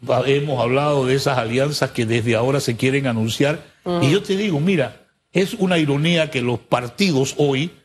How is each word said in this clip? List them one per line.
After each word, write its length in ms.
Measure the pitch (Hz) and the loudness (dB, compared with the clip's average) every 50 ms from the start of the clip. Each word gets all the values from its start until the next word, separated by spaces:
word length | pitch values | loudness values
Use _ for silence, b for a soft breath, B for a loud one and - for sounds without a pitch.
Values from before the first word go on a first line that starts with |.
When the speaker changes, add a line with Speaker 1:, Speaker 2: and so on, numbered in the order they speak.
| 120 120 | -2 0
Speaker 1:
ha-, 160 | 131 123 123 | 0 0 2
hemos 360 | 135 139 143 143 151 139 127 | 2 0 0 0 -2 -2 -2
hablado 440 | 117 120 127 135 143 151 147 139 131 | 0 0 0 0 2 2 0 0 2
de 100 | 127 131 | 2 0
esas 220 | 139 131 143 135 123 | 0 0 0 -2 -2
alianzas 540 | 117 113 117 127 135 147 147 - 143 127 | -2 -2 0 0 0 -2 -2 -4 -4 -4
que 140 | - - 120 | -2 -4 -2
desde 300 | 110 117 117 110 123 113 | 0 0 0 0 0 0
ahora 240 | 110 117 131 135 143 | 2 2 0 0 0
se 160 | 135 - 123 | -2 -2 -4
quieren 320 | 110 - 135 131 143 139 131 | 0 0 0 0 0 0 0
anunciar. 560 | 117 113 110 113 110 - 143 139 151 151 - - _ _ _ | -2 0 -2 -2 0 0 0 0 0 -2 -8 -18 _ _ _
Speaker 2:
Ujú. 220 | 180 180 170 127 | -4 -2 0 2
Speaker 1:
Y 60 | 135 | 2
yo 100 | 156 202 | 2 2
te 160 | 202 - 196 190 | 2 0 -2 0
digo, 220 | 214 208 170 143 | 0 0 0 0
mira, 420 | 147 190 196 165 127 113 - - _ _ _ _ _ _ _ | 0 2 2 0 0 -2 -6 -16 _ _ _ _ _ _ _
es 220 | 170 196 190 - | -2 0 0 -2
una 220 | 226 190 185 180 170 | -2 0 0 2 2
ironía 520 | 156 143 139 139 151 170 175 165 156 151 | 2 2 0 0 2 2 2 2 0 0
que 120 | - 127 | -2 -2
los 180 | 120 123 120 113 | -2 -2 -2 -4
partidos 720 | - _ - 120 123 120 - - 196 190 160 131 135 135 - - | -2 _ -2 -2 -2 -6 -2 0 0 2 2 2 0 0 0 0
hoy 340 | 147 143 135 131 151 175 - - _ | 0 2 2 0 -2 -4 -8 -14 _